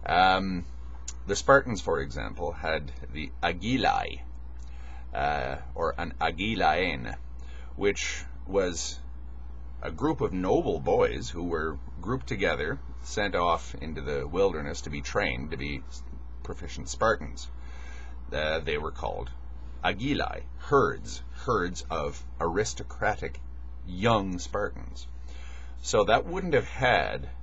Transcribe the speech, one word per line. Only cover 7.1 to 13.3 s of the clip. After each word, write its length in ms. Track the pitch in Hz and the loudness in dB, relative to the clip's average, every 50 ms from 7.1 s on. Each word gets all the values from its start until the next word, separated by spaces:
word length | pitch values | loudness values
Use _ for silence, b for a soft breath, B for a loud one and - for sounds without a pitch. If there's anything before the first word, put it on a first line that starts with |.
| - - - - - B B B B B B B B | -6 -6 -8 -8 -8 B B B B B B B B
which 480 | - 98 101 95 - - - - - - - - - - | 2 4 4 4 4 -2 -2 -2 -4 -6 -6 -8 -8 -6
was 520 | - 92 98 95 90 87 82 - - - - - - - - - - - - - - - - - - - - | 2 4 4 4 4 0 -2 -4 -4 -4 -6 -6 -8 -8 -8 -8 -8 -8 -8 -8 -8 -8 -8 -8 -8 -8 -6
a 80 | - - | -4 -4
group 300 | 82 78 123 151 160 - | -2 0 2 2 2 2
of 120 | 113 92 | 0 0
noble 480 | 85 92 90 92 113 160 165 123 90 78 | 0 0 4 4 4 4 6 4 0 2
boys 500 | 67 85 - 85 - 58 58 67 - - | 4 4 6 6 6 4 4 0 -4 -4
who 140 | - 85 85 | -4 -4 -2
were 340 | 87 82 80 78 80 76 69 - - - - | 0 0 0 0 0 -2 -4 -6 -8 -8 -6
grouped 260 | 85 95 127 131 - | -2 -2 -2 -2 -2
together, 520 | - 123 95 95 87 78 64 73 80 135 139 - - - - | -4 -2 2 2 2 2 2 0 -2 -2 -4 -6 -8 -8 -8
sent 320 | - - - 110 101 101 | -8 -4 0 0 0 2